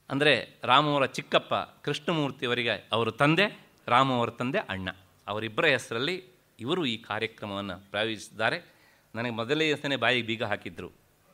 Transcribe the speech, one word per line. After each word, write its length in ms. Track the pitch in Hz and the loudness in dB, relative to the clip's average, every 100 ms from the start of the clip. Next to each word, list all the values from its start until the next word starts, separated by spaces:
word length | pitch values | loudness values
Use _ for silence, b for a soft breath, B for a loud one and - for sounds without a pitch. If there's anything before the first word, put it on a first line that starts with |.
| - | -6
ಅಂದರೆ 500 | 135 147 123 - - | 2 4 4 0 -6
ರಾಮು 300 | 117 127 151 | 4 4 4
ಅವರ 120 | 143 131 | 2 0
ಚಿಕ್ಕಪ್ಪ 480 | - - - 240 110 | -2 0 0 0 -4
ಕೃಷ್ಣಮೂರ್ತಿಯವರಿಗೆ 1300 | - - - 143 - 165 143 117 123 120 117 101 - | -4 -8 -6 -6 -2 0 0 -2 -2 0 0 -2 -2
ಅವರು 200 | 107 113 | 0 0
ತಂದೆ, 480 | 110 143 160 202 - - _ - | 2 2 4 2 -2 -20 _ 2
ರಾಮು 260 | 120 135 | 4 4
ಅವರ 160 | 123 117 | 2 0
ತಂದೆ 280 | 107 123 170 | -2 -4 -4
ಅಣ್ಣ. 320 | - 95 95 - _ _ - | -4 -6 -8 -10 _ _ -8
ಅವರಿಬ್ಬರ 380 | 104 110 107 165 | -6 -6 0 2
ಹೆಸರಲ್ಲಿ 580 | 131 - 117 143 185 - _ _ - | 2 0 -4 -4 -6 -10 _ _ -12
ಇವರು 260 | 113 180 143 | -4 -2 -2
ಈ 120 | 110 | -4
ಕಾರ್ಯಕ್ರಮವನ್ನು 920 | - 104 110 - 107 98 101 87 - | -6 -4 -4 -6 -8 -6 -6 -10 -8
ಪ್ರಾಯೋಜಿಸಿದ್ದಾರೆ. 880 | 101 110 107 - 101 110 160 - b b b b 110 | -4 -2 -4 -10 -2 -2 -2 -8 b b b b -8
ನನಗೆ 160 | 120 | -6
ಮೊದಲನೇ 360 | 113 117 147 156 | -4 -2 0 0
ದಿವಸನೇ 280 | 143 143 135 | 0 -2 0
ಬಾಯಿಗೆ 320 | 117 123 117 | 2 2 0
ಬೀಗ 160 | 110 | -4
ಹಾಕಿದ್ರು. 440 | 117 101 101 87 90 _ _ _ _ | -4 -4 -8 -12 -14 _ _ _ _